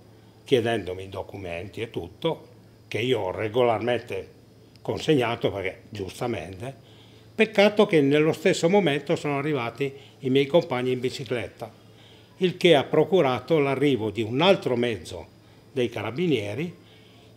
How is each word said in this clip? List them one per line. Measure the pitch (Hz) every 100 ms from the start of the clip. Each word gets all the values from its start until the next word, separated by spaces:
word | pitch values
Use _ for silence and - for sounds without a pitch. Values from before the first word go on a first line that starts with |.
| - - - -
chiedendomi | - 131 113 113 90 92
i | 95
documenti | 95 92 101 92 85 98 -
e | 117
tutto, | - 85 - 165 151 - - - - -
che | 107
io | 127 117
ho | 95
regolarmente | 90 107 113 123 107 120 120 - 95 90 - - - - -
consegnato | - 110 - 147 117 117 120
perché | 98 92 - -
giustamente, | 104 92 - 123 104 82 95 123 135 - - - - -
peccato | - 220 - 202 311 208
che | 160
nello | 139 147 156
stesso | - 196 156 170
momento | 202 165 143 143 160
sono | 147 139
arrivati | 147 143 117 - 139 - - -
i | 131
miei | 131 139
compagni | 170 170 123 127
in | 127
bicicletta, | 123 - 123 123 147 - 113 - - - - - - -
il | 185 -
che | 175 147
ha |
procurato | 120 151 160 190 139 123 - 160
l'arrivo | 139 135 147 123 110
di | 110
un | 107 127
altro | 180 190 131 120
mezzo | 120 101 82 87 78 _ _ - -
dei | 131 120
carabinieri | 110 104 123 180 123 101 113 175 - - - - - -